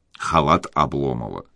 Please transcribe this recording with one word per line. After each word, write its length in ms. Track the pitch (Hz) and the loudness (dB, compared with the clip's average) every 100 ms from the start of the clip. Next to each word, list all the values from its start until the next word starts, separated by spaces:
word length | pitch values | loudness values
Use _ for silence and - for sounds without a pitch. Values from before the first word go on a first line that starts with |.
| _ - | _ -12
Халат 500 | - 82 73 82 - | 0 2 4 2 2
Обломова. 720 | 76 71 69 69 60 55 50 - | -2 0 0 -2 -4 -8 -12 -16